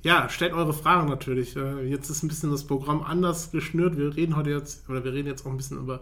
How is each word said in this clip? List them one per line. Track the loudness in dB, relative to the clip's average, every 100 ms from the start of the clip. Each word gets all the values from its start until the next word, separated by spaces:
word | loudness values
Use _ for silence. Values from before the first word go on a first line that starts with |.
ja, | 4 4 4
stellt | 0 0
eure | 2 0
Fragen | 2 4 6 4
natürlich. | 0 0 -2 -2 -4
Äh, | -4 -2 -2
jetzt | -2 -2
ist | -4
ein | -2
bisschen | -2 0
das | 0
Programm | 0 -2 0 -2
anders | 0 2 2 0 -2
geschnürt. | -4 -2 2 2 4
Wir | 0 0
reden | 2 2
heute | 2
jetzt, | -2 -4 -12 -6
oder | -4
wir | -2
reden | -2 -4
jetzt | -6 -6
auch |
ein | -6
bisschen | -6 -8
über | -6 -8